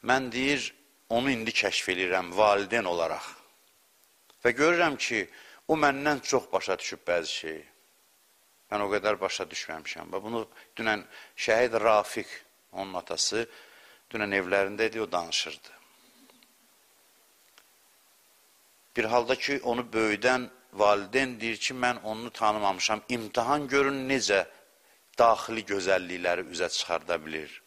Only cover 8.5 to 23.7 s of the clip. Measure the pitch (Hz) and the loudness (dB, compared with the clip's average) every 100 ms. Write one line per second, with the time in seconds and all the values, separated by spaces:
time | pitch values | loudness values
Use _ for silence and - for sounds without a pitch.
8.5 | _ _ 104 101 101 104 98 95 - 90 | _ _ -4 0 0 0 0 -2 -4 -8
9.5 | - - 80 78 82 82 95 107 117 107 | -8 -10 -10 -10 -12 -8 -8 -6 -8 -8
10.5 | - - - 110 107 87 - - - - | -16 -20 -6 -2 -2 -6 -20 -20 -6 2
11.5 | 110 123 113 110 107 101 - 95 - - | 4 4 4 4 4 2 -6 -8 -14 -20
12.5 | _ _ 92 98 92 - 85 - 107 117 | _ _ -10 -8 -8 -6 -2 -2 -2 -4
13.5 | - - - - - _ 113 104 98 90 | -12 -20 -20 -20 -20 _ -6 0 0 2
14.5 | 98 98 104 110 110 107 87 82 - 80 | 0 0 0 -2 -2 -4 -4 -2 -4 -4
15.5 | 76 - - _ _ _ _ - _ _ | -10 -18 -20 _ _ _ _ -20 _ _
16.5 | _ _ _ _ _ _ _ _ _ _ | _ _ _ _ _ _ _ _ _ _
17.5 | - _ _ _ _ _ _ _ _ _ | -20 _ _ _ _ _ _ _ _ _
18.5 | _ _ _ _ - 110 120 117 131 - | _ _ _ _ -4 2 2 2 -2 -2
19.5 | 143 123 120 120 110 110 104 123 127 120 | -2 -2 -4 -2 0 0 2 2 0 -4
20.5 | - _ 98 104 104 98 123 135 117 117 | -16 _ 2 4 4 2 -2 -2 -4 -6
21.5 | 107 - 131 123 117 110 110 117 - 110 | -4 -6 0 -2 -2 -6 -8 -10 0 2
22.5 | 107 101 113 - 107 - 123 107 123 117 | 2 0 0 -2 -2 -2 -6 -2 -2 2
23.5 | 147 139 | 0 2